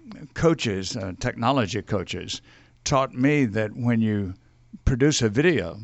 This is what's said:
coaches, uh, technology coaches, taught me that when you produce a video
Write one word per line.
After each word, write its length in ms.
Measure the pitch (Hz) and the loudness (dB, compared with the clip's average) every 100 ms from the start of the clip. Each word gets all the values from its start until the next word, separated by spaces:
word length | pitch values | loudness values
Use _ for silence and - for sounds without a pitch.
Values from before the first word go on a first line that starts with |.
| - - 151 | -20 -18 -14
coaches, 640 | - 165 165 117 98 95 120 | 0 2 2 -2 -4 -4 -6
uh, 160 | 98 87 | -8 -6
technology 640 | 127 - 117 139 101 101 | -6 -2 0 2 0 -2
coaches, 600 | - 104 87 90 87 - - - _ _ | -2 -4 -4 -8 -8 -12 -14 -20 _ _
taught 300 | - 139 135 | -2 0 0
me 320 | 127 135 147 127 | 2 2 4 2
that 300 | 107 107 107 | 0 -2 -2
when 260 | 120 117 | 0 2
you 320 | 110 104 98 92 _ _ _ - - | 2 0 -2 -8 _ _ _ -4 0
produce 360 | 131 143 147 | 4 4 4
a 80 | 113 | 0
video 500 | 104 165 139 87 101 | 2 2 2 -2 -8